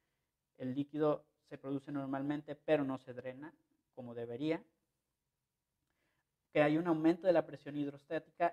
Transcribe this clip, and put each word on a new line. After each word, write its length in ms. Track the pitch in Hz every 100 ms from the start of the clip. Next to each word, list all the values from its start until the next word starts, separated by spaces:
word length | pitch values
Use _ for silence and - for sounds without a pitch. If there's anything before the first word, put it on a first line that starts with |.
| _ _ _ _ _ -
el 180 | 131
líquido 500 | 131 143 151 151 - - _ -
se 80 | 143
produce 360 | 139 139 147
normalmente, 640 | 143 135 135 143 147 151 139
pero 280 | - 147
no 140 | 135 131
se 160 | -
drena 400 | 120 127 127 160 _ _ _ _
como 200 | - 120
debería. 480 | 117 117 120 156 165 - _ _ _ _ _ _ _ _ _ _ _ _ _ _ _ _ _ _
Que 100 | 156
hay 160 | 147 156
un 100 | 175
aumento 380 | 156 160 175 190
de 60 |
la 140 | 165 151
presión 300 | 143 143 147
hidrostática, 720 | 143 139 - 156 156 - 170